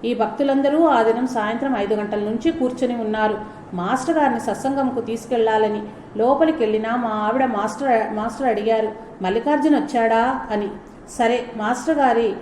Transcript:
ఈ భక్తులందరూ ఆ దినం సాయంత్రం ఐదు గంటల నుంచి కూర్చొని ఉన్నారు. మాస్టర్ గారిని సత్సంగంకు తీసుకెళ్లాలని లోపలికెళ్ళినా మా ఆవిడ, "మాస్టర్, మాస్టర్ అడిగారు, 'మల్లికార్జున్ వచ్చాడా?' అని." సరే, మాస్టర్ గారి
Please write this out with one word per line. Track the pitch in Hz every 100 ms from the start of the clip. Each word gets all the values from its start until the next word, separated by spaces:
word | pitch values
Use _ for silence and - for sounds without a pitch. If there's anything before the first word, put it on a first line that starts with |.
| 233
ఈ |
భక్తులందరూ | 220 220 220 277 269 277 302 330
ఆ | 254
దినం | 226 240 254
సాయంత్రం | 240 214 233 269 240
ఐదు | 202
గంటల | 214 208 214
నుంచి | 208 226 330
కూర్చొని | - 254 247 247 240
ఉన్నారు. | 220 214 214 208 - - -
మాస్టర్ | 180 180 254 - 320
గారిని | 277 233
సత్సంగంకు | - 202 269 277 262 240
తీసుకెళ్లాలని | 226 226 - 240 220 220 214 214 208 - - 208
లోపలికెళ్ళినా | 233 277 320 311 220 214 226 240
మా | 233
ఆవిడ, | 214 214 247 262
"మాస్టర్, | 208 214 - 277 226 214
మాస్టర్ | 214 226 233 269
అడిగారు, | 208 214 226 214
'మల్లికార్జున్ | - - - 185 214 254 294 302 285
వచ్చాడా?' | - 247 226 226 247 262 -
అని." | 208 202 - - - -
సరే, | - 226 240 240 226
మాస్టర్ | 214 247 - 302
గారి | 262 226 226 -